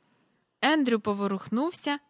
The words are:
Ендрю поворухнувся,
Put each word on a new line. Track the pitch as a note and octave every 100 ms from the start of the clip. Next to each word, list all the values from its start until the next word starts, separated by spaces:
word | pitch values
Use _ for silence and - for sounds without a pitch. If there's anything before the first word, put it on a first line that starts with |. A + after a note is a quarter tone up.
| _ _ _ _ _ -
Ендрю | C4 D#4 B3 A3+
поворухнувся, | G#3+ G3+ G3 F#3+ - A3 D#4+ - D4 C#4+